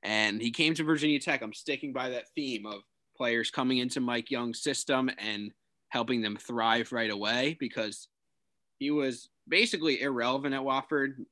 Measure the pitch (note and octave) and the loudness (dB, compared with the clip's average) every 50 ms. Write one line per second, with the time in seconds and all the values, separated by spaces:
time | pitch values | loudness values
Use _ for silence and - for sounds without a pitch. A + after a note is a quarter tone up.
0 | - G2 G#2+ G#2+ G#2+ G#2+ G2+ A2 A2+ A#2 A#2 - D#3 D#3 D#3+ C#3+ D#3+ D3+ D#3+ D3 | -4 0 2 2 2 2 2 0 -2 -2 0 2 2 2 2 2 2 2 2 2
1 | C#3+ D3+ D3+ C#3+ - - D3 C3 A2+ A2 G#2+ - - - C#3+ C3+ - C#3+ B2+ B2+ | 4 2 2 2 0 0 -2 -2 -2 -6 -10 -10 -6 -6 -6 -4 -4 -6 -4 -4
2 | B2+ B2+ B2+ A#2+ - _ _ - D3 C3+ B2 G#2+ G2+ G#2+ G#2 G2+ - _ _ _ | -4 -4 -4 -6 -8 _ _ -6 -4 -4 -4 -6 -6 -8 -10 -10 -14 _ _ _
3 | _ _ _ _ C3 A#2+ A#2 A#2 A2+ - - - C3 B2+ C3 B2+ B2 B2+ - C#3 | _ _ _ _ 0 2 2 2 0 0 -2 0 0 2 2 2 0 0 -2 -2
4 | B2+ B2 A#2+ A#2+ A#2 - C3+ B2 A#2+ A#2+ A2+ - - D3+ C3+ - - - C#3 C3 | 0 0 0 -2 -2 -2 -4 -2 -2 -4 -4 -4 -2 -2 -2 -2 0 2 2 2
5 | C3 B2+ A2 - G2+ G#2+ G#2+ G#2 G#2 G#2 - _ _ _ _ _ _ _ - B2+ | 2 0 -2 -4 -4 -4 -4 -4 -6 -8 -12 _ _ _ _ _ _ _ -2 -2
6 | A#2 A#2 C3 A#2+ A2+ G#2+ G#2 G2+ - - B2 A#2 A2+ A#2 A2+ A#2 A2+ - C3 A#2+ | 0 2 2 0 2 0 -4 -6 -8 -6 -2 2 4 4 4 4 2 0 -2 -2
7 | A2+ A2 G#2 G2+ G#2 G#2 A2+ B2 B2+ D3 E3 - C#3 A#2 - - A2 G#2+ G2+ - | 0 0 0 0 0 0 2 2 2 0 0 -2 -6 -6 -4 -4 -4 -4 -6 -10
8 | - _ _ _ _ _ _ _ _ _ _ _ _ _ _ _ C#3 C#3+ D3 D3 | -14 _ _ _ _ _ _ _ _ _ _ _ _ _ _ _ -2 0 2 2
9 | C#3 C3+ B2 A#2 - - _ _ _ - - F3+ A3+ A#3 - F3+ D3+ D#3+ C3+ F#2+ | 2 0 -2 -4 -10 -18 _ _ _ 2 4 4 6 4 2 0 2 2 2 2
10 | B2 C#3+ C3+ A#2+ A#2 B2 B2+ C#3 C#3 C#3+ C3+ C3+ C3+ C#3 C3 C3+ C3+ - D#3 C#3+ | 0 0 0 0 2 2 0 0 0 -2 -2 -2 0 0 0 0 0 0 0 0
11 | C3+ C3+ C3+ C3 A2+ _ | 0 0 -2 -6 -14 _